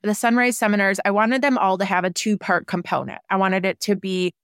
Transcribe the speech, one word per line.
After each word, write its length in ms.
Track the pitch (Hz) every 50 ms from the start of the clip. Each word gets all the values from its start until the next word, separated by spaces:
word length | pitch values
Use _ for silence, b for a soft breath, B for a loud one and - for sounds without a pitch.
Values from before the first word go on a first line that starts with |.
the 120 | - 208 214
Sunrise 420 | - - 233 233 247 247 247 240
seminars, 440 | - 226 208 208 202 196 196 190 185 -
I 60 | 202
wanted 320 | 196 208 220 226 254 269
them 160 | 247 285 262 233
all 200 | - 190 190 180
to 60 | 196
have 200 | 190 196 180 175
a 60 | 185
two-part 560 | 175 - - 214 208 190 - - 185 175 -
component. 540 | - - 175 175 - 175 143 135 131 - - _ -
I 60 | 190
wanted 280 | 190 190 190 190 190 180
it 160 | 190 - _
to 160 | - - 202
be 360 | 190 - 190 185 185 180 175 - _